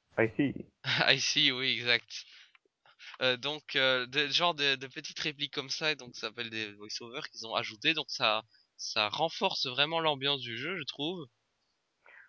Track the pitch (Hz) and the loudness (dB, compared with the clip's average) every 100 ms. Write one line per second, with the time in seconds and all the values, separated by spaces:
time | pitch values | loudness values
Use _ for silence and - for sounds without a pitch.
0 | _ - 110 - 139 - - _ 131 123 | _ 2 2 4 0 -2 -10 _ -2 4
1 | - 135 - 151 143 127 131 113 120 117 | 4 4 2 4 4 4 0 0 2 2
2 | - - - - - _ _ _ - _ | 2 -14 -14 -20 -20 _ _ _ -20 _
3 | - - 127 123 135 151 - 143 131 127 | -18 -2 0 2 -2 -6 -2 2 4 4
4 | 123 139 143 139 175 156 143 135 135 160 | 2 0 2 2 2 2 2 0 -2 -10
5 | 147 - 160 143 147 - 135 - 156 143 | -12 -6 -6 -4 -6 -6 -6 -2 -2 -2
6 | 123 - 110 110 117 110 107 101 104 - | -6 -10 -8 -6 -6 -6 -6 -8 -12 -10
7 | 120 131 - - 113 110 113 107 147 156 | -10 -10 -10 -10 -4 -2 -4 -2 -2 -2
8 | 139 - 120 107 110 _ _ - - 110 | -4 0 2 2 -2 _ _ -14 -4 0
9 | 104 120 160 - 196 - 135 127 147 165 | 0 2 -2 0 -2 0 -2 0 0 2
10 | 160 139 139 143 117 117 147 185 139 - | 0 0 0 -2 -4 -6 -6 -6 -8 -6
11 | 147 185 135 _ _ _ _ _ _ _ | -6 -6 -10 _ _ _ _ _ _ _
12 | - - | -20 -20